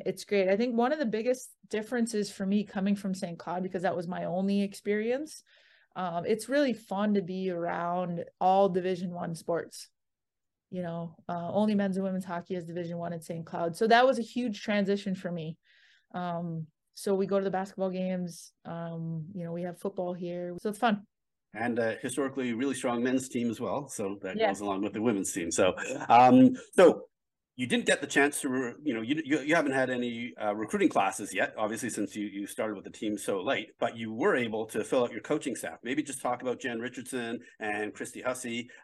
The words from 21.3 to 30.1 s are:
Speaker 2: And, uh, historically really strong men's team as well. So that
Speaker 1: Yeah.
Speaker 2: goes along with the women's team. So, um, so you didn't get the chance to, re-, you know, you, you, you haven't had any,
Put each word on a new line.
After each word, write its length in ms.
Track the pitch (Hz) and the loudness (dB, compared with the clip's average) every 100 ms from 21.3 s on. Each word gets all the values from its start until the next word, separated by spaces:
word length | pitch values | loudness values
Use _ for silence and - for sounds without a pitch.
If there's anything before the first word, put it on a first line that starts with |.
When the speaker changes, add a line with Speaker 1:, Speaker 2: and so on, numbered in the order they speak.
| _ _ | _ _
Speaker 2:
And, 240 | 107 120 117 | -6 -2 0
uh, 160 | 113 110 | 0 0
historically 520 | 131 127 135 135 127 | -4 -2 -2 -2 -2
really 220 | 113 139 127 | 0 0 0
strong 280 | 131 120 | -2 0
men's 240 | 123 127 127 | 2 0 0
team 220 | 127 117 | -2 -2
as 100 | 110 | -2
well. 300 | 110 110 147 | -2 -4 -4
So 280 | - 101 101 | -4 -4 -4
that 160 | 95 208 | -6 0
Speaker 1:
Yeah. 100 | 220 | 0
Speaker 2:
goes 140 | 202 | 0
along 220 | 104 95 | -2 -2
with 100 | 104 | -2
the 80 | 110 | 0
women's 320 | 113 104 90 | 2 2 0
team. 180 | - 85 | -4 -2
So, 220 | - 95 87 - 135 - | 4 4 2 -4 -4 6
um, 480 | 120 127 127 127 - - - | 10 12 12 10 8 -2 10
so 300 | 175 - - _ _ _ _ - | 10 10 -2 _ _ _ _ -8
you 100 | 123 | -2
didn't 180 | 240 208 | 0 2
get 140 | 190 | 0
the 80 | - | 2
chance 320 | 151 143 147 | 4 4 2
to, 80 | 143 | -2
re-, 240 | 127 127 - | -2 -2 -4
you 100 | 151 | -4
know, 80 | 113 | -4
you, 200 | 110 151 135 | -2 -2 0
you, 160 | 147 | 0
you 140 | 139 165 | 2 2
haven't 180 | 143 | 4
had 160 | 135 127 | 2 0
any, 440 | 127 120 | 0 -2